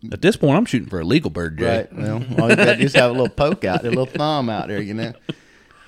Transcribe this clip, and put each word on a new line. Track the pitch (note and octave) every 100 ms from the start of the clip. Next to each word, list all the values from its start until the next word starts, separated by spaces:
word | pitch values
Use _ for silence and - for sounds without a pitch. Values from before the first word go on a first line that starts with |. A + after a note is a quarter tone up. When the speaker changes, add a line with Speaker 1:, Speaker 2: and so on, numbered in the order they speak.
| A2+
Speaker 1:
At | G2
this | F3 -
point, | D3 D#3
I'm | A#3+
shooting | B2 -
for | F2+
a | E2
legal | D3+ G#2+
bird, | E2+ E2+ D#2
Jay. | A2+ A2+ -
Speaker 2:
Right. |
Well, | - G#2 A2 A#2+ B2
all | A#2
you | -
gotta | A#2+ A2+
do |
is | C3+ -
have | B2
a |
little | B2+ A#2
poke | - D3 G3 G2
out | F2+
there, | A#2
a | A#2+
little | B2+
Speaker 1:
<laughs> | C#3
Speaker 2:
thumb | D3+ D3+ A#2
out | G#2 C2
there, | G2+
you | G2+ A2
know. | A2+ - - - _ _ _ _